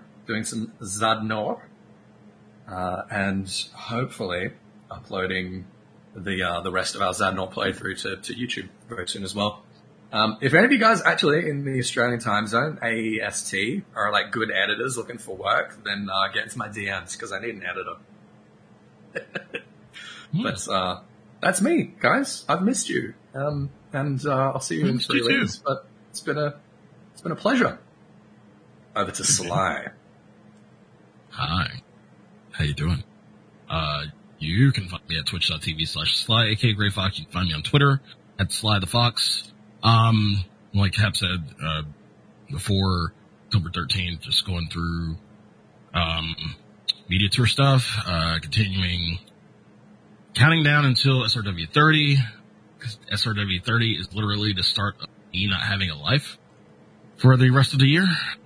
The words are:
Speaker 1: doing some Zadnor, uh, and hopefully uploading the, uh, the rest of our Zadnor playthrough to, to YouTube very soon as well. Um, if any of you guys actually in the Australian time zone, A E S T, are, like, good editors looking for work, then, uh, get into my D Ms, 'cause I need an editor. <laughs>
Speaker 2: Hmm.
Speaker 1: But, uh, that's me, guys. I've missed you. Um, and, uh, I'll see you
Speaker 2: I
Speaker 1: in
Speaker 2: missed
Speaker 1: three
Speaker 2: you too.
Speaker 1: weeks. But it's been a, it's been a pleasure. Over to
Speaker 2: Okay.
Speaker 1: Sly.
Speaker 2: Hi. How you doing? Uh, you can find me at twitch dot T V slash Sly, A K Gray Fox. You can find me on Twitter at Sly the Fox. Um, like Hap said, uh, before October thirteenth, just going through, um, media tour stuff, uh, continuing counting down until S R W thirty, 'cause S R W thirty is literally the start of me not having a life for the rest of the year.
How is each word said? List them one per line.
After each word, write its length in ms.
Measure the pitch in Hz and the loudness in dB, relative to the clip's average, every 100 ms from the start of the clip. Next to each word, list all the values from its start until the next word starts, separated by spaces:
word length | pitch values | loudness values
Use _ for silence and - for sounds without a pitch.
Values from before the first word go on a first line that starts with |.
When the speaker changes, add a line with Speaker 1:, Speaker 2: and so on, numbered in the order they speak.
| - - - | -8 -16 -6
Speaker 1:
doing 180 | 110 | -6
some 300 | 107 117 110 - | -4 -6 -8 -10
Zadnor, 800 | 101 101 113 110 110 107 107 233 - - - - - - - - - - - | -10 -2 0 0 -2 -2 -4 -6 -10 -20 -20 -20 -20 -20 -20 -20 -20 -20 -12
uh, 360 | 92 92 90 - | -6 -4 -4 -6
and 360 | 104 98 98 95 - - - | -4 -2 -2 -4 -6 -8 -12
hopefully 800 | - 117 127 - 98 87 104 - - - - | -8 -4 -4 -6 -6 -4 -6 -8 -20 -20 -18
uploading 760 | - - 98 92 92 92 92 90 - - - - 104 | -16 -8 -4 -2 -2 -4 -8 -14 -20 -20 -20 -20 -12
the, 260 | 92 92 | -6 -2
uh, 180 | 90 87 | -2 -2
the 100 | 92 | -2
rest 240 | 92 90 - | -2 -2 -2
of 60 | |
our 120 | 98 | -2
Zadnor 380 | 92 98 95 92 | 0 0 0 -4
playthrough 480 | - 95 95 98 92 | -2 -2 -2 -6 -6
to, 160 | 107 98 | -8 -8
to 160 | - | -8
YouTube 340 | 117 123 - 95 - - | -8 -6 -6 -10 -18 -14
very 180 | 117 90 | -10 -8
soon 160 | 104 | -8
as 100 | 95 | -6
well. 300 | 101 104 - - - - - - | -2 -2 -4 -12 -20 -20 -20 -6
Um, 260 | 110 110 107 | 0 0 0
if 140 | 135 160 | 2 4
any 100 | 247 | 6
of 60 | |
you 80 | 269 | 6
guys 240 | 220 208 | 4 4
actually 440 | 160 165 156 151 160 | 2 2 2 2 0
in 160 | 143 | -4
the 140 | 139 131 | -2 -2
Australian 400 | 120 127 120 120 | -2 0 0 0
time 280 | 113 104 107 | 0 0 0
zone, 320 | 117 151 - | 0 0 -2
A 100 | 117 | -4
E 300 | 113 110 107 | -2 -2 -4
S 260 | 107 - - | -4 -6 -6
T, 340 | 95 107 202 - 113 | -4 -2 -4 -6 -4
are, 160 | 104 | 0
like, 200 | 104 - | 0 -2
good 180 | 117 107 | -2 -2
editors 460 | 95 101 107 131 120 | 0 0 0 -4 -4
looking 220 | 104 113 | -8 -12
for 160 | - 95 | -12 -6
work, 460 | 101 127 - - 104 | 0 0 -2 -8 -8
then, 240 | 101 101 | -6 -4
uh, 180 | 95 98 | -2 -2
get 120 | 101 - | -2 -6
into 120 | 117 | -8
my 100 | 107 | -8
D 180 | 104 101 | -6 -6
Ms, 280 | 95 92 - | -6 -8 -12
'cause 160 | 110 | -10
I 80 | 95 | -8
need 140 | 117 104 | -8 -8
an 80 | |
editor. 320 | 90 90 87 85 - - - - _ _ _ - _ _ - | -8 -8 -8 -12 -16 -20 -20 -20 _ _ _ -20 _ _ -14
<laughs> 500 | - - - - - - - - - - - - | -12 -10 -12 -10 -12 -14 -20 -20 -20 -18 -18 -6
Speaker 2:
Hmm. 120 | 165 | -2
Speaker 1:
But, 240 | 107 - - | -2 -4 -2
uh, 320 | 98 92 92 - - - - | -2 0 -4 -10 -20 -20 -2
that's 200 | 175 185 | 0 2
me, 320 | 233 339 - - | 2 2 0 0
guys. 460 | 123 214 277 - - | 2 2 0 -6 -2
I've 140 | 160 | 0
missed 260 | 196 262 - | 2 0 -2
you. 240 | - - - - | -4 -4 -10 -14
Um, 360 | 135 147 143 139 - - | -6 -4 -4 -6 -8 -8
and, 300 | 139 143 135 147 | -4 -2 -2 0
uh, 260 | 131 135 | 2 2
I'll 60 | 135 | 0
see 160 | - 160 | -4 0
you 80 | 175 | 2
Speaker 2:
I 40 | |
Speaker 1:
in 60 | 240 | 0
Speaker 2:
missed 120 | - | 0
Speaker 1:
three 100 | 285 | 0
Speaker 2:
you 60 | 233 | 2
too. 100 | 277 | 2
Speaker 1:
weeks. 200 | - - 143 | 0 -2 -4
But 220 | 131 - - - | -4 -6 -20 -18
it's 100 | - | -8
been 160 | - 143 | -4 -2
a, 180 | 147 - - _ - - - | -2 -6 -16 _ -20 -20 -20
it's 80 | - | -12
been 100 | 170 | -8
a 40 | 151 | -4
pleasure. 440 | 208 254 180 - - _ - - - - - - - - - 107 | 0 2 2 -2 -14 _ -20 -20 -20 -20 -20 -20 -20 -20 -8 -4
Over 160 | 98 | -4
to 100 | - | -2
Speaker 2:
Okay. 20 | |
Speaker 1:
Sly. 640 | - - 90 90 92 73 - - _ _ - - - - - - _ - _ _ _ | 0 0 0 0 0 -2 -8 -14 _ _ -20 -20 -20 -20 -20 -20 _ -20 _ _ _
Speaker 2:
Hi. 500 | - 69 87 78 - - - _ - - - - | -8 -4 -2 -4 -6 -16 -20 _ -20 -20 -20 -12
How 120 | - | -4
you 100 | 73 | -2
doing? 300 | 71 76 131 - _ - - _ - - | 0 -2 -2 -4 _ -20 -20 _ -20 -6
Uh, 340 | 80 78 73 78 - - - | -4 -4 -4 -8 -14 -20 -10
you 320 | 76 95 139 | -2 4 4
can 160 | 117 90 | 4 -4
find 200 | 85 - | -10 -6
me 100 | 80 | -6
at 60 | 76 | -4
twitch 240 | 87 - | -4 -2
dot 120 | 78 | -2
T 120 | 85 | -6
V 120 | 78 80 | -4 -6
slash 300 | 82 78 - | -4 -2 -2
Sly, 300 | - 110 110 | 2 2 2
A 60 | 107 | 2
K 180 | 123 | 2
Gray 160 | 101 104 | 2 0
Fox. 280 | 101 95 - | 0 -2 -4
You 60 | 156 | -6
can 80 | |
find 140 | - 90 | -2 -2
me 60 | |
on 80 | 80 | -2
Twitter 380 | - 147 143 135 - - _ - | 0 4 6 4 -2 -20 _ -4
at 140 | 95 | -2
Sly 280 | - 107 101 | -2 0 0
the 80 | 92 | 2
Fox. 640 | 120 120 - - - - - - - | 2 2 2 -2 -2 -8 -18 -20 0
Um, 600 | 110 113 113 110 104 101 95 - - | 4 6 6 4 4 0 -2 -10 -4
like 220 | 101 98 98 | 2 2 2
Hap 200 | 107 - | 0 0
said, 400 | 90 90 73 - | -2 -2 -6 -8
uh, 200 | 78 78 76 - - - - - - | -6 -4 -6 -12 -20 -20 -20 -20 -12
before 600 | 73 - 98 95 90 82 - _ _ - | -6 0 2 2 0 -2 -6 _ _ -2
October 220 | 104 80 | 0 0
thirteenth, 480 | 90 76 98 90 82 | -4 -2 -2 -2 -6
just 240 | - - - | -2 -2 -2
going 220 | 87 82 | -4 -4
through, 460 | 85 85 85 82 82 - - - - _ _ - | -4 -2 -2 -4 -6 -12 -20 -20 -20 _ _ -6
um, 420 | 85 80 82 80 80 80 - - - - - - | -2 -2 -2 -6 -6 -8 -10 -16 -14 -12 -12 -2
media 220 | 92 101 | 0 2
tour 160 | - 117 | 4 4
stuff, 500 | - 139 131 120 104 90 | 6 6 6 4 -2 -2
uh, 340 | 85 82 82 | 0 0 0
continuing 800 | 78 107 101 98 90 87 85 87 - - - - - - - - - - - | 0 0 2 0 0 0 -2 -6 -10 -20 -20 -20 -20 -20 -20 -20 -20 -20 -8
counting 300 | - 139 165 | 4 6 6
down 220 | 147 147 143 | 6 6 4
until 380 | 120 135 131 110 | 4 4 2 2
S 100 | 117 | -2
R 60 | |
W 240 | 101 87 80 | -2 -4 0
thirty, 500 | 147 156 156 147 139 117 - - - - - | 6 6 6 4 4 2 -4 -20 -20 -20 -14
'cause 180 | 113 - - | -12 -12 -6
S 140 | 104 120 | -2 -2
R 60 | |
W 280 | 104 101 92 | -2 -2 -2
thirty 320 | - 117 113 | 0 2 2
is 200 | 87 95 | 0 -4
literally 400 | 95 107 104 104 | -4 -2 0 0
the 100 | 92 | 0
start 320 | - - 101 - | 0 0 -2 -4
of 60 | - - - | -12 -18 -10
me 140 | 90 101 | -4 0
not 140 | 92 | 0
having 280 | - 98 92 | 0 -2 -2
a 60 | 76 | -4
life 400 | 73 139 - - _ - - - - - - - | 0 0 0 -10 _ -20 -20 -20 -20 -20 -20 4
for 180 | 127 127 | 6 8
the 120 | 127 | 6
rest 220 | 131 131 | 6 4
of 60 | 139 | 4
the 80 | 135 | 4
year. 200 | 160 185 160 - - | 6 4 0 -4 -8